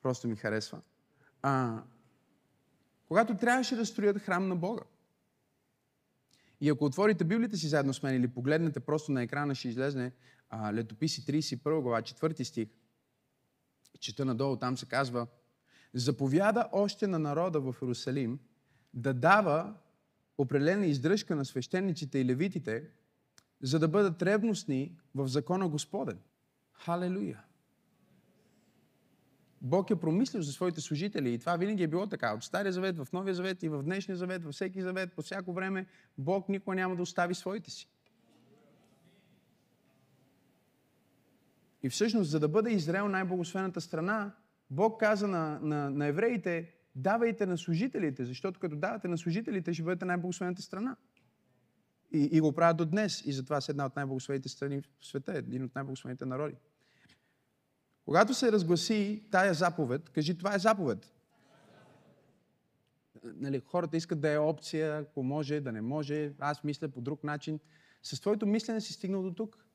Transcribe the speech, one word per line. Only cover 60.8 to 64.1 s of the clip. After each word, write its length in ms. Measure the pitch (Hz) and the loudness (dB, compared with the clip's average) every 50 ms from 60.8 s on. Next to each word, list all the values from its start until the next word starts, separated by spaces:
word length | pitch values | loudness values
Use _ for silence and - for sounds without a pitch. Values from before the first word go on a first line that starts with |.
| 175 131 107 98 - - _ _ _ _ _ _ _ _ - - - - - - - - - _ _ _ _ _ _ _ _ _ _ _ _ _ _ _ _ _ _ _ _ _ _ _ _ 113 - | 2 -2 -2 -2 -6 -18 _ _ _ _ _ _ _ _ -20 -20 -20 -20 -20 -20 -20 -20 -20 _ _ _ _ _ _ _ _ _ _ _ _ _ _ _ _ _ _ _ _ _ _ _ _ -18 -16
Нали, 380 | 120 - 82 127 139 139 131 - | -16 -10 -8 -6 -4 -4 -4 -4
хората 300 | _ - 180 175 156 156 | _ -2 -2 -2 0 -2
искат 240 | 165 165 - | -4 -2 -2